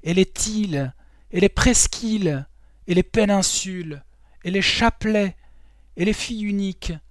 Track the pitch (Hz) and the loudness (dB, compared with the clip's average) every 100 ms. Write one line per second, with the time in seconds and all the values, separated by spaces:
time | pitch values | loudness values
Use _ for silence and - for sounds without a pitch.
0 | 151 175 185 - 220 214 208 143 135 - | 0 2 2 0 -4 -2 -2 -2 -4 -8
1 | - - - 175 196 - 254 240 - - | -20 -20 -6 2 2 4 2 4 2 -2
2 | 226 220 180 143 139 - - _ - 180 | -4 0 0 -2 -8 -18 -20 _ 0 0
3 | - 226 208 202 185 - 190 185 165 143 | 2 2 2 2 2 -2 -6 -8 -10 -12
4 | - _ - - 175 196 185 - 233 - | -18 _ -20 -12 -4 0 0 2 2 2
5 | 220 214 196 - - - - _ - - | 0 0 0 -4 -20 -20 -20 _ -20 -2
6 | 185 214 - 226 208 202 196 185 - 160 | -2 0 -4 -6 -4 -2 -4 -6 -8 -10
7 | - | -12